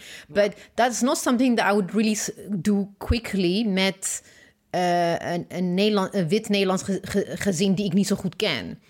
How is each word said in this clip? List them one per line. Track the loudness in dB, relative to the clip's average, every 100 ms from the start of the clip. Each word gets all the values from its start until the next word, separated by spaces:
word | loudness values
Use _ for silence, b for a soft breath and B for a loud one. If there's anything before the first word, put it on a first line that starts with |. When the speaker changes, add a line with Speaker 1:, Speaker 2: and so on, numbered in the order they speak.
| B B B
Speaker 1:
Ja. |
Speaker 2:
But | 0 0 -2 B
that's | 0 0 2
not | 0 0
something | 0 2 2 2
that | 2
I |
would | 2 0
really | 0 0
s-, | 0 -4 -8 -8
do | -4 0 0 -2 -6
quickly | -2 -2 -2 0 0 0 0
met, | 2 0 -2 -6 -8 B B B B _
eh, | -2 2 2 2 0 -4
een, | -6 -6
een | -4 -2
Nederland-, | 2 2 2 0
een | 0 0
wit | 0 2
Nederlands | 2 2 0
ge-, | -2 -4
ge-, | -2 -2 -2 -4
gezin | -2 2 2
die | 2 2
ik |
niet | 0 0
zo | -2
goed | -4 -2
ken. | -2 -2 -6 -12